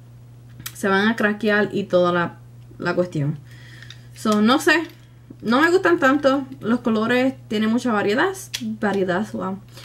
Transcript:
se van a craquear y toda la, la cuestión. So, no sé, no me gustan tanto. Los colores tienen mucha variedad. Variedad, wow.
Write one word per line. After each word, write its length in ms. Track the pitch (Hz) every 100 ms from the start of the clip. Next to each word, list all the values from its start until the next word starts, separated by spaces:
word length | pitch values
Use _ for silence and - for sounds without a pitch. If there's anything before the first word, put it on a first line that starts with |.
| - - - - - - -
se 160 | - 202
van 180 | 196 214
a 80 | 233
craquear 540 | 208 208 214 208 202
y 140 | 202 196
toda 260 | 180 175
la, 260 | 175 170 - - - - -
la 160 | 175
cuestión. 460 | 175 180 156 143 160 - - - - - - - -
So, 260 | 220 208
no 180 | 214 285
sé, 240 | 330 311 320 - - - - -
no 200 | - 247
me 100 | 330
gustan 260 | 370 349 339
tanto. 480 | 262 285 277 277 262 -
Los 220 | 208 247
colores 540 | 247 220 220 247 262 262 -
tienen 240 | 214 220
mucha 220 | 233 240
variedad. 420 | 208 202 220 359 381 - - 226 220
Variedad, 440 | 208 196 185 175 214
wow. 260 | - 185 196 - -